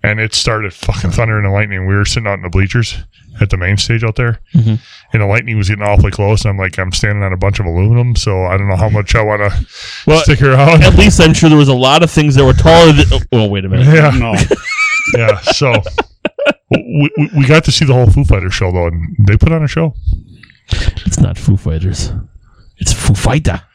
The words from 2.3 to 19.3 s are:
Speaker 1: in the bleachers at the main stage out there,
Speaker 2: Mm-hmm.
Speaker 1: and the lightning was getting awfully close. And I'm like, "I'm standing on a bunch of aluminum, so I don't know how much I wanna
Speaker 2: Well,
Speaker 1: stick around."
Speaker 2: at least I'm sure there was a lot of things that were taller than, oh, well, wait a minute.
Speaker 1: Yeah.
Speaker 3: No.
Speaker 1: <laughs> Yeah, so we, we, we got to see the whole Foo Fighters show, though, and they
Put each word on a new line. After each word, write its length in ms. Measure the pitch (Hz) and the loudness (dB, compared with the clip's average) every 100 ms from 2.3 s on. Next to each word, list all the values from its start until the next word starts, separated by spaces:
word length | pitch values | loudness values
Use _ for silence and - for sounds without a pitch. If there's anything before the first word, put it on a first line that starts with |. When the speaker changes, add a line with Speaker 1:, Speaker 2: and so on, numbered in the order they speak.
Speaker 1:
in 80 | 98 | -6
the 80 | 92 | -4
bleachers 480 | 92 95 120 113 - - _ _ - | -2 -2 -2 -4 -8 -16 _ _ -4
at 100 | 101 | -4
the 60 | 92 | -2
main 220 | 90 104 | -2 -2
stage 260 | - 117 | -2 -4
out 140 | 113 107 | -4 -4
there, 240 | 120 113 - | -4 -4 -2
Speaker 2:
Mm-hmm. 220 | - 113 110 - - _ | 0 0 -2 -6 -20 _
Speaker 1:
and 80 | 110 | -4
the 40 | 101 | 0
lightning 320 | 110 117 107 | -2 -2 -4
was 120 | 95 | -2
getting 160 | 104 104 | -2 0
awfully 260 | 101 101 | 2 2
close. 300 | 101 101 107 | 0 -2 0
And 80 | 107 | -2
I'm 80 | 98 | -4
like, 200 | 95 - | -6 -6
"I'm 120 | 92 | -6
standing 320 | - 107 104 | -4 -4 -2
on 80 | 98 | -4
a 60 | 90 | -2
bunch 240 | 98 101 | -2 -2
of 40 | 92 | -4
aluminum, 520 | 85 101 120 123 117 | -2 0 2 0 -2
so 260 | - 95 | -2 -4
I 140 | 90 95 | -2 -2
don't 100 | 101 | -2
know 80 | 92 | -2
how 140 | 107 | 0
much 260 | 104 98 120 | -2 -2 -2
I 60 | |
wanna 280 | 107 104 104 - - - - - - | 0 -2 -2 -2 -6 -10 -18 -8 0
Speaker 2:
Well, 140 | 156 | 2
Speaker 1:
stick 180 | 151 147 | 2 2
around." 420 | 135 131 143 165 | 4 4 4 6
Speaker 2:
at 120 | 185 180 | 6 6
least 260 | 202 - | 4 4
I'm 120 | 160 | 2
sure 140 | 160 160 | 4 4
there 100 | 151 | 6
was 120 | 139 | 4
a 40 | |
lot 300 | 127 131 156 | 2 2 2
of 80 | 170 | 2
things 240 | - 147 135 | 0 2 4
that 80 | |
were 80 | 135 | 4
taller 400 | 127 160 165 165 | 4 4 6 6
than, 140 | 147 151 | 6 4
oh, 60 | 143 - | 0 0
well, 180 | 120 107 | 0 0
wait 140 | 101 | -2
a 60 | 95 | -4
minute. 180 | 117 131 | 2 4
Speaker 1:
Yeah. 220 | 160 151 131 | 4 4 2
Speaker 3:
No. 160 | 117 104 | 0 -2
Speaker 1:
<laughs> 60 | - - - - 1077 1077 1077 123 | -2 -2 -6 -4 -4 -2 -2 -2
Yeah, 240 | 110 - | 0 -2
so 320 | - - 139 - - - - _ - - 571 - - | -2 -2 0 -2 -4 -8 -10 _ -12 -6 -4 -4 -4
we, 380 | - - 147 143 427 | -4 -2 -2 -2 0
we, 120 | 147 156 | -2 0
we 80 | 131 | 2
got 180 | 156 | 2
to 80 | - | 2
see 140 | - 135 | -2 2
the 80 | |
whole 140 | 127 120 | 2 4
Foo 160 | 95 - | 4 2
Fighters 280 | 98 90 | 0 0
show, 200 | - 90 | -4 -2
though, 140 | 90 85 | -2 -2
and 280 | 82 80 - | -4 -8 0
they 120 | 101 | 2